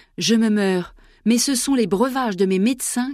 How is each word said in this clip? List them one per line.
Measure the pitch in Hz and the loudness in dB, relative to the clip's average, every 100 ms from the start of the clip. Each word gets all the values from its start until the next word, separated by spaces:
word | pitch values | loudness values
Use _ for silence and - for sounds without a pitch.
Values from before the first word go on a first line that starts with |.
| _ - | _ -4
Je | 165 226 | 0 2
me | 226 | 2
meurs, | 208 196 185 175 - _ _ 208 | 2 0 0 -4 -12 _ _ 0
mais | 233 | 0
ce | 254 254 | 0 -2
sont | - | 0
les | 269 214 | 0 2
breuvages | 190 262 262 247 185 | 0 0 0 -2 0
de | 190 | 0
mes | 185 | 2
médecins | 208 269 - - 254 | 0 -2 -4 -4 -6